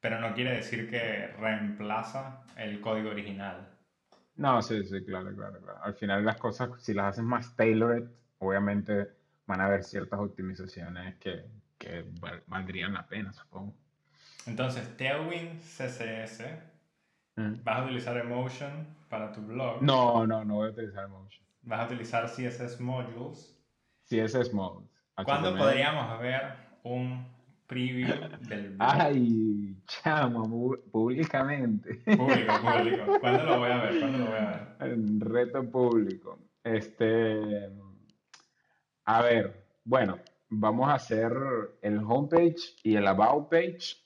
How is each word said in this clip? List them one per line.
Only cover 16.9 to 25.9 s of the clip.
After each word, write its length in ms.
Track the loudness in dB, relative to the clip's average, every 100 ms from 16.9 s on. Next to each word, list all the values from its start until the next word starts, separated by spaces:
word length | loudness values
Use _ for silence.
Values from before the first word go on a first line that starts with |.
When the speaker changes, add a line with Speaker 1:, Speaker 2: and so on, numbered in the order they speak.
| _ _ _ _ -6
Speaker 2:
Ujú. 220 | -6 -4
Speaker 1:
vas 160 | -2 -2
a 60 | -2
utilizar 320 | -4 -4 -4
Emotion, 800 | -4 -4 -4 -6 -10 -10 -14 -16 _
para 220 | -8 -8
tu 100 | -10
blog. 400 | -10 -4 -4 2
Speaker 2:
No, 440 | 4 6 6 4 4
no, 200 | 0 0
no 100 | -2
voy 120 | -2
a 40 |
utilizar 340 | -4 -10 -10 -12
Emotion. 400 | -14 -20 -20 _ _
Speaker 1:
Vas 160 | -8 -6
a 40 | -4
utilizar 440 | -6 -4 -2 -4
C 160 | -6 -6
S 160 | -6
S 180 | -10 -8
Modules. 760 | -6 -4 -6 -10 -12 -14 -20 _ _ _ _ _
Speaker 2:
C 200 | _ 0
S 160 | 0 0
S 140 | 0
Modules, 360 | -2 -4 -8 -20 _ _ -8 -2
Speaker 1:
¿Cuándo 240 | 0 0
Speaker 2:
H 80 | 4
T 0 |
M 20 |
L. 40 | 4
Speaker 1:
podríamos 540 | 4 2